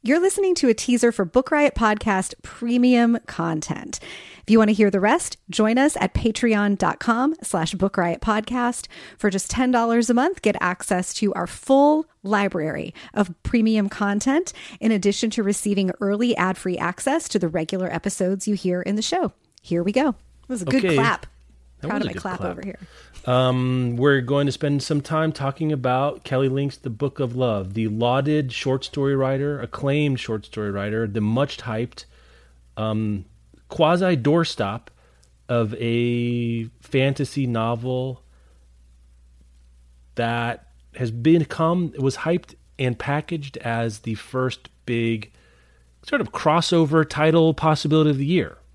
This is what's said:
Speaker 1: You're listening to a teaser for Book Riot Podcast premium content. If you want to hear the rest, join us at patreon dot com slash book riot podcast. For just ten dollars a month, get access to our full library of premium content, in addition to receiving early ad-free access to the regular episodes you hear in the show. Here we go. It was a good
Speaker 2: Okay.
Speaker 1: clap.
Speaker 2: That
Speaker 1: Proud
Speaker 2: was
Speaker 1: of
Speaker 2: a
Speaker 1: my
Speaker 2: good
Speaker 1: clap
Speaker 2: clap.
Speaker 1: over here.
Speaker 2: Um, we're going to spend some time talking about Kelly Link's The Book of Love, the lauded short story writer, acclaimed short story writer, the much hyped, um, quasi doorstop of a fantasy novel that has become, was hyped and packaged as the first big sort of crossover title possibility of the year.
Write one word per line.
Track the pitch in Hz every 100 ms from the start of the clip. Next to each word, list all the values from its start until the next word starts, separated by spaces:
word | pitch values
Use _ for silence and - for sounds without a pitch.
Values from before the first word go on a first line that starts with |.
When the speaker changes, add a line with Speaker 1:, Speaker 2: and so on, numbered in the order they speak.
| 220
Speaker 1:
You're | 311
listening | 370 392 392 359
to | 254
a |
teaser | 226 - 240 240
for | 226
Book | 180 247 -
Riot | 302 294
Podcast | - 220 214 220 190 190 -
premium | - - 233 240 247 240 233 233 -
content. | - 165 160 - - - - - - - -
If | -
you | 220
want | 214
to |
hear | 208 208
the | 196
rest, | 202 320 - - -
join | 180 214 240
us | 285 -
at | -
patreon | - 226 214 240 214 208 202
dot | 170 -
com | - 233 277 320
slash | - 180 165
book | 175 190 196
riot | 175 170
podcast. | - 214 214 247 240 240 - - - -
For | 208
just | 190 -
ten | - 254
dollars | 247 233 233 233
a |
month, | 240 302 381
get | 214 -
access | 180 180 - 180 185
to | - 208
our | - 180
full | - - 269 285 311 320 _
library | 196 208 202 185 156 151 - - -
of | 208 185 165
premium | - 240 220 220 202
content, | - 202 202 269 285 359 - - -
in | 220
addition | 214 202 202 226
to | 208
receiving | 202 202 - 202 190 -
early | 202 208 240 226
ad-free | 180 185 185 180
access | 170 180 - 311 -
to | 208
the | 170
regular | 165 160 190 185
episodes | 165 202 - 185 190 -
you |
hear | 202 185 180
in | 180
the | 208
show. | 226 349 294 _ _ _
Here | - 165
we | 175
go. | 214 294
It | 214 _ _ -
was | 247
a | 175
good | 262
Speaker 2:
Okay. | 196
Speaker 1:
clap. | 143 233 190 - _ _ - _ _
Speaker 2:
That | -
Speaker 1:
Proud | 208
Speaker 2:
was |
Speaker 1:
of | -
Speaker 2:
a |
Speaker 1:
my |
Speaker 2:
good | 180
Speaker 1:
clap | 190 180
Speaker 2:
clap. | 185
Speaker 1:
over | 175
here. | 196 - 180 - - - -
Speaker 2:
Um, | 127 127 127 127 127 123 120
we're | 139 139
going | 123 143 143
to |
spend | - 147 143
some | - 147
time | - 160 160
talking | 156 139 139 156
about | 147 127 127 143 -
Kelly | - 131 135
Link's | 135 139 -
The | 131
Book | 107 143 -
of | 127
Love, | 123 127 107 95
the | 101 110
lauded | 107 120 131 139 151 135
short | - 139 131
story | - - 139 135
writer, | 131 135 143 143
acclaimed | 120 - 143 143 147 127
short | - 110 -
story | - 104
writer, | 101 101 110 113
the | 104
much | 104 113 143 -
hyped, | - 110 123 - - _ _ - _ _ _ -
um, | 110 110 107 101 - _ _ _ _
quasi | - 156 175 185 160
doorstop | 120 165 165 - 101 110 - _ _ _ _ _ -
of | 120 110
a | 110 117 117 120 120 120 120 117 117 113 _
fantasy | - 139 135 135 139 143 127
novel | 113 113 120 123 127 131 127 _ _ _ _ _ _ _ _ _ _ _ _ - _ _ _ _ _ _
that | - 117 117 117 117 - _ _
has | - 123
become, | 113 127 170 151 - 160 180 170 -
was | 135 131
hyped | 160 175 - - _ -
and | 127 117
packaged | - 143 - 170 143 -
as | 120 117 117 107
the | -
first | 110 - 127 131 - - _ -
big | 117 113 113 - _ _ _ _ _ _ _
sort | - 285
of | 190
crossover | - 156 165 - 175 156 160 151
title | 147 156 165 160
possibility | 156 160 156 151 156 156
of | 139
the | 139
year. | 180 104 - _